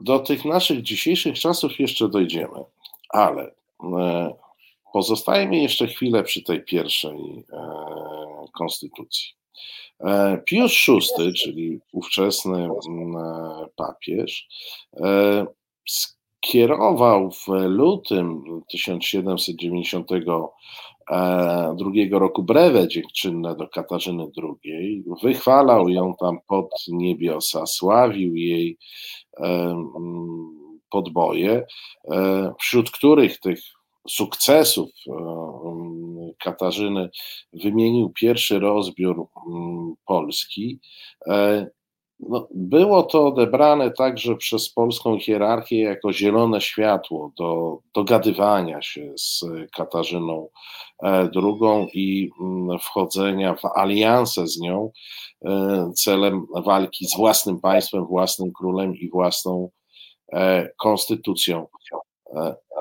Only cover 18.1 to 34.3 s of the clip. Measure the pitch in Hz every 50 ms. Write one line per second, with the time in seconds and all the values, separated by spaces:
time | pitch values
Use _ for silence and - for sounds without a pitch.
18.1 | 104 92 87 85 82 78 67 80 82 82 - - - 90 - 95 90 85 - -
19.1 | - 98 90 95 92 87 - 92 82 80 87 85 87 87 85 - - 87 82 -
20.1 | 92 90 82 87 85 82 80 - - _ - - - - - - _ _ _ -
21.1 | 82 90 92 90 90 90 90 87 87 87 85 80 82 90 98 98 98 107 104 95
22.1 | 101 95 95 95 - 104 90 - 117 151 175 170 131 104 87 85 - 85 - -
23.1 | - - - 95 85 85 82 82 80 76 78 - - 80 80 - 87 82 - 92
24.1 | 87 85 80 73 - 80 80 76 71 - - 76 78 80 92 104 107 98 90 87
25.1 | 87 - 110 123 131 131 - 127 131 139 139 127 117 107 90 90 90 92 92 92
26.1 | 87 - 90 90 87 85 - - 98 95 92 - - - - 87 85 87 90 90
27.1 | 85 78 85 85 78 78 - - - 78 80 - - - 90 95 107 120 123 117
28.1 | 101 98 92 87 82 82 85 85 85 82 85 85 82 - - - - - - -
29.1 | - - - _ - - 76 87 90 87 87 87 87 85 82 67 69 80 87 87
30.1 | 87 85 85 85 82 82 82 80 80 76 73 - - - _ _ - 101 87 85
31.1 | 78 85 82 80 80 80 90 101 117 123 123 - - - - - - _ - 76
32.1 | 78 92 95 95 95 95 95 71 - - - - - 123 117 - - - - 147
33.1 | 151 143 120 - - - - 95 85 - - - _ _ _ _ _ _ _ -
34.1 | - - 104 -